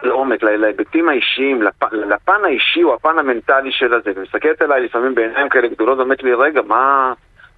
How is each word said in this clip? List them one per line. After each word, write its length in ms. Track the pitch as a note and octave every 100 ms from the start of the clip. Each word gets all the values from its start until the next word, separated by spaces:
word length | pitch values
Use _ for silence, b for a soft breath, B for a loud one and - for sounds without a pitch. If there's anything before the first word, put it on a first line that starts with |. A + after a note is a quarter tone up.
לעומק, 400 | B2+ B2+ C3+ A2
ל-, 140 | A2 G#2+
להיבטים 520 | G#2+ G2 G#2 D#3+ E3
האישיים, 540 | B2+ - C3 C3+ B2+
לפ-, 300 | G2+ - A#2+
לפן 520 | A2 G2+ G2+ - G3+
האישי 380 | F#3+ C3 - D#3
או 120 | E3
הפן 240 | A#2 D#3 E3
המנטלי 540 | C#3 A#2 - C3+ C3+
של 220 | - B2+
הזה?" 180 | A#2 G#2+ F#2+
ומסתכלת 460 | F#2+ G#2+ D#3 D#3
עליי 180 | D3+ C3
לפעמים 340 | B2 A#2 C3
בעיניים 340 | A#2+ A2+ C3 C#3
כאלה 200 | C3 A#2+
גדולות, 300 | - A2+ C3
ואומרת 240 | B2+ C3+
לי, 120 | B2+
"רגע, 260 | A#2+ D3 C#3 -
מה... 460 | A#2 C3+ C#3 C3 A#2+ _ _ B